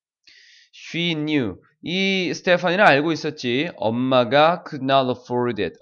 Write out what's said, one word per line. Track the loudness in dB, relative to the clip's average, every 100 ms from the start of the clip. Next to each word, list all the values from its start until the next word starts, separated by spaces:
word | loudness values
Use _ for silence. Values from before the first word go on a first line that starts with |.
| _ _ _ _ _ -20 _
She | -20 -12 -4 -2
knew. | -2 0 0 0 -6 _ _
이 | -6 -2 0 0 -2
스테파니는 | -4 0 2 2 4
알고 | 4 4 2
있었지. | -2 -4 -6 -4 -2 -2 -4
엄마가 | -4 -2 0 2 2 4 2 0 -6
could | -8
not | 0 2 2
afford | -4 -4 -2 -2 -2
it. | -4 -2